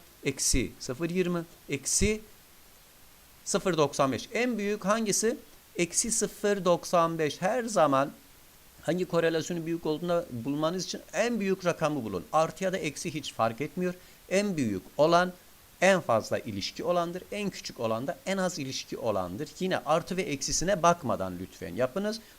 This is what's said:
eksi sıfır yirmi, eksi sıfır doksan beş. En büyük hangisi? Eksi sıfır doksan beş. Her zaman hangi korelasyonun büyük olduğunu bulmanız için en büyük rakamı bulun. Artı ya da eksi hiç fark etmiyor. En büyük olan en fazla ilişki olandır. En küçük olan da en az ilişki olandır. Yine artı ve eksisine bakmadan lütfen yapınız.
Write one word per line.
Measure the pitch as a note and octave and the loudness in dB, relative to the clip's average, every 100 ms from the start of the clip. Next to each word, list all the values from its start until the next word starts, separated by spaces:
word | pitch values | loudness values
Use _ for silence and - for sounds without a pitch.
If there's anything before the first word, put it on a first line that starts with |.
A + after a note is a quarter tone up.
| - - | -12 -6
eksi | E3 E3+ - C3+ G2+ - | -4 -2 2 2 0 -6
sıfır | - B2+ E3+ | -10 -4 -2
yirmi, | F3+ F3 E3+ D#3+ - - | 0 0 -2 -6 -14 -8
eksi | C#3 - - G3+ G#3+ - - - - - - - - - - - - - | -6 -2 2 2 0 -6 -20 -20 -20 -20 -20 -20 -20 -20 -20 -20 -14 -2
sıfır | G3 F#3+ D#3 | 0 2 4
doksan | C#3+ - C3+ | 4 4 2
beş. | B2+ - | 0 -4
En | G#3+ B3 G#3+ | -2 0 0
büyük | G3+ G#3+ F#3 | -2 -2 0
hangisi? | A3+ G#3+ - A3 D4+ - - - - | 0 0 0 0 -2 -8 -20 -8 -2
Eksi | F3 - A#3 | -2 0 -2
sıfır | - G3 - G3+ G3+ F3+ | 0 -2 0 0 2 2
doksan | E3+ - F3 E3 E3 | 2 2 2 4 2
beş. | D3 - | -2 0
Her | F#3 B3+ | 0 0
zaman | A#3 G3 D3+ C3+ D3 - - - - - - - | 0 4 6 6 2 -4 -20 -20 -20 -20 -20 -8
hangi | - F3 F3 | -2 -2 0
korelasyonun | E3+ E3 E3 D#3 F3 D#3+ | 2 2 2 -2 -4 -4
büyük | E3 D#3 | -4 -2
olduğunu | D3+ F3 E3+ E3+ | -2 0 0 -2
bulmanız | A#2+ C#3 D3 D#3 F#3 E3+ | -6 -2 0 0 -2 -6
için | G3 - | -8 -4
en | E3+ A#3+ A3+ | 0 0 0
büyük | G3 F#3 F3 | 0 0 0
rakamı | D#3 D3+ D3 | 0 0 0
bulun. | A2 F#2 - | -2 -4 0
Artı | D#3 E3 - | 2 2 0
ya | F#3+ | -4
da | F#3 | -2
eksi | D#3+ - B2+ | -4 -4 -6
hiç | D3 - | -6 -6
fark | - A2+ A#2 | 0 0 0
etmiyor. | D3+ F3+ F3+ F3+ - - - | -6 -2 -4 -4 -14 -20 -2
En | F#3+ G#3 D#3+ | 0 2 0
büyük | A2+ F#2+ - - | 0 -2 -2 2
olan | D#3 E3+ F3+ F3+ - - - - | 6 6 4 -4 -18 -20 -18 2
en | F#3 F#3 | 4 4
fazla | C#3+ A2+ - G#2 | 4 2 2 -2
ilişki | A#2+ G2+ - - | -2 -6 -6 -4
olandır. | E3 F3 E3+ F3+ F#3+ | 0 0 0 -6 -8
En | G3+ G3+ | -4 -4
küçük | - - - | -6 -10 -4
olan | A2+ A2+ C#3+ | -2 -2 -4
da | E3 - | -6 -4
en | F#3+ | -2
az | F3+ E3 | -2 -2
ilişki | C3+ B2+ - - | -6 -8 -8 -4
olandır. | A2+ G2+ F2+ G2+ D3+ - | 0 0 -2 -6 -8 -4
Yine | F#3 D3+ | -2 0
artı | C#3+ E3 D#3+ F3+ | 2 0 0 -4
ve | |
eksisine | E3 C#3 - - E3+ G3 | -4 -4 -2 0 0 4
bakmadan | E3+ F3 A#2+ F#2 F#2 F2+ | 4 4 0 -2 -2 -6
lütfen | F#2 - F2 F2+ | -10 -10 -8 -2
yapınız. | C3 F#3+ G#3+ A3 - | -2 -2 -4 -6 -12